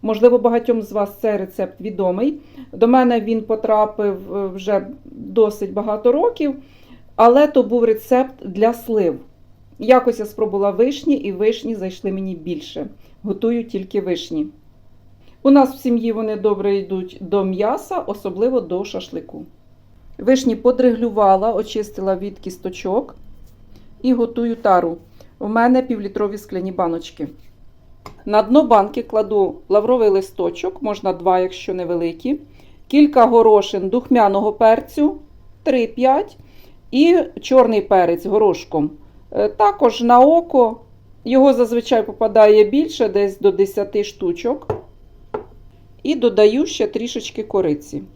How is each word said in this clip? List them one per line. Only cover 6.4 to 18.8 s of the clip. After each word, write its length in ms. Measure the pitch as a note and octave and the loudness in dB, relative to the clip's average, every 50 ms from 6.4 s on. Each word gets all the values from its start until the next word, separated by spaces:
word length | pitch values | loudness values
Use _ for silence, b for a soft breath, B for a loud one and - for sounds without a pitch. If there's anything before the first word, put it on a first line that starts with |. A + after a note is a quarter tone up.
| D#4 C#4+ C4+ B B B B B B B B B B B - | -4 -4 -4 B B B B B B B B B B B 0
але 300 | - A3 A#3 A#3+ C4+ D4 | 4 4 6 6 6 4
то 160 | D4 D4 C4+ A#3+ | 4 2 0 0
був 220 | G3+ A3 A#3+ A#3 | 2 0 0 2
рецепт 500 | A#3 A3 A3 - - C4 B3 C4 C4 - - - | 0 0 -2 -2 0 0 0 0 -2 -6 -16 -16
для 280 | G3 F3+ F#3+ G#3+ A3+ A#3+ | -12 -4 0 0 0 0
слив. 440 | A#3 - - A3+ G#3+ G3 E3 C#3+ - - - _ _ - _ - _ _ - - - | -2 -6 -4 -2 0 0 0 -2 -4 -10 -20 _ _ -20 _ -20 _ _ -20 -16 -12
Якось 400 | - A3 B3+ B3+ B3 B3 A#3 A#3 | 2 4 4 4 4 0 -4 -4
я 80 | G#3+ | -8
спробувала 440 | G#3 - - A3 G#3 F#3+ G3+ G3 G3+ | -12 -6 -6 -6 -4 -2 -2 -2 -2
вишні, 440 | F#3+ F#3 A#3 C4 C#4+ C#4 - E4 C#4+ | 0 0 0 0 0 -4 -2 -2 -2
і 180 | C4+ - G3+ F#3+ | -2 -2 -6 -4
вишні 420 | F3+ G#3 A3 A#3 - - D4 A3+ | -2 -2 -2 -2 -2 -6 -8 -8
зайшли 380 | G3+ F#3 F#3+ F#3 - - G3+ F#3+ | -8 -8 -10 -10 -8 -8 -8 -6
мені 220 | F#3+ G3 F#3+ F#3 | -6 -8 -8 -10
більше. 520 | E3 D#3 E3+ F3 D3 - - - - D3 - - b b b b b - | -10 -8 -10 -10 -10 -10 -14 -12 -12 -12 -12 -14 b b b b b -8
Готую 420 | G3+ G3 G3 - A3+ A#3+ A#3+ A#3 | -8 -8 -4 -2 -2 -2 -2 -6
тільки 360 | A#3 - G3+ F#3+ F#3 - G#3 | -6 -8 -10 -10 -6 -6 -6
вишні. 460 | F#3+ F#3 F3+ E3+ - - - D#3 D3+ - - - _ _ _ _ _ - _ - _ - - b b b b b _ | -4 -4 -6 -6 -6 -10 -6 -6 -6 -8 -10 -20 _ _ _ _ _ -20 _ -20 _ -20 -20 b b b b b _
У 80 | C4+ | 4
нас 240 | C#4 C#4+ C4+ C4 - | 6 6 4 2 -2
в 40 | - | -6
сім'ї 340 | - C4 A#3+ A#3 A3+ A#3 A3 | -4 -2 -2 -2 -2 -4 -4
вони 240 | A3 A3 G#3+ G#3+ | -4 -4 -6 -6
добре 400 | G3+ F#3+ G#3+ G3+ G3 G3 G3+ G3+ | -2 -2 -2 -2 0 -2 -2 -2
йдуть 420 | G3+ F#3+ F#3+ F#3+ F#3+ F#3 F#3 - - | -2 -2 -4 -6 -8 -8 -8 -12 -16
до 240 | G3 F3+ F3+ G3+ G3 | -10 -4 -2 -2 -2
м'яса, 540 | F#3+ F#3+ F3+ G#3 G#3+ B3+ G4+ - - G4 F4 | -2 -2 -2 -2 -2 -2 -4 -6 -8 -8 -8
особливо 640 | - - G3+ G#3 - G3 F3+ F3+ G#3+ B3+ C4 B3 | -6 -8 -10 -8 -8 -10 -6 -2 -2 0 0 -2
до 240 | G#3 D#3+ F3+ F3+ | -4 -4 -6 -8